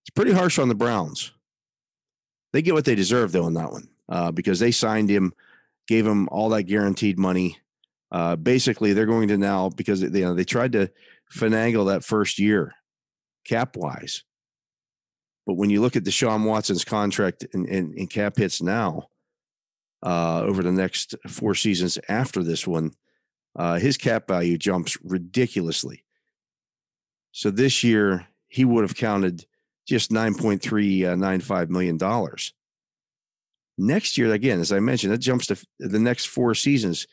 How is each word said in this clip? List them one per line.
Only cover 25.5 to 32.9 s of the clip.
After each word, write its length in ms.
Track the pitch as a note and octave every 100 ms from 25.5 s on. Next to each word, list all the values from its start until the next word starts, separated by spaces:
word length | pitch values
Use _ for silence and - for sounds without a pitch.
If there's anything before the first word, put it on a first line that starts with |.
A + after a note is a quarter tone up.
| - E2 D#2+ C#2 - _ _ _ _ _ _ _ _ _ _ _ _ _
So 200 | - G#2
this 320 | G2+ C3+ -
year, 440 | A#2+ A2 G2+ F#2 F2 _ _
he 160 | -
would 200 | C3 A#2
have 120 | G2+ -
counted 500 | A#2 G2+ F#2 F2 - _ _ _ -
just 240 | A#2+ -
nine 260 | A2 A2 G2
point 260 | A2 G2+
three, 440 | - G#2+ G#2 F#2+ F2+
uh, 100 | F2+
nine 260 | G2 F#2+
five 280 | - F#2+ E2+
million 280 | F2+ F2+ E2
dollars. 560 | F#2+ A#2 E2 - - _ _ _ _